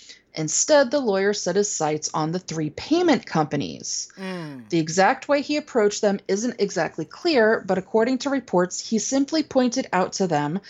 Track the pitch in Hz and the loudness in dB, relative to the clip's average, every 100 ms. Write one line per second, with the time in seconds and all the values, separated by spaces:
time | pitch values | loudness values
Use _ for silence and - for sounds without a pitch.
0 | - - _ - 156 - - 294 247 294 | -20 -20 _ -6 -2 0 4 6 6 2
1 | 240 190 202 202 180 185 202 - 156 151 | 2 2 2 0 0 0 0 0 -2 -2
2 | - 156 156 180 - 160 151 - - 330 | -2 -2 -2 -4 -6 -6 -6 -6 -2 2
3 | 349 233 - 165 151 143 92 65 - - | 4 2 0 -2 0 -2 -4 -8 -8 -8
4 | - - 190 180 151 131 110 170 160 175 | -10 -12 -10 -8 -10 -14 -4 -2 0 2
5 | 196 269 - 294 285 294 294 247 208 208 | 2 2 0 0 0 -4 -2 2 2 2
6 | 208 196 - 196 240 - 196 175 156 - | 0 0 -2 -2 -2 -2 -2 -2 -4 -4
7 | 156 - 349 277 214 220 190 185 - 220 | -10 -4 0 4 4 2 0 -2 0 0
8 | 226 262 277 277 262 180 180 - - 220 | 2 0 -2 -4 0 0 0 -2 -2 -2
9 | - 269 277 320 294 269 247 254 - 180 | 0 0 0 0 0 2 2 0 -2 0
10 | 185 - 185 147 147 190 | 0 0 0 0 0 -4